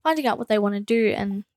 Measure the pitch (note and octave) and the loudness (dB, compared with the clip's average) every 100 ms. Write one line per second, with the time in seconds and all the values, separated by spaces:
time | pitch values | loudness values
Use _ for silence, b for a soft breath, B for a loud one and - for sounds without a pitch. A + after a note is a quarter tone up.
0 | D#4+ D#4+ C4 A3+ A#3+ G#3+ G3+ G3+ G#3 A#3 | -2 0 0 -2 0 0 0 -2 0 2
1 | A3 - G3+ G3 - | 2 0 -4 -6 -10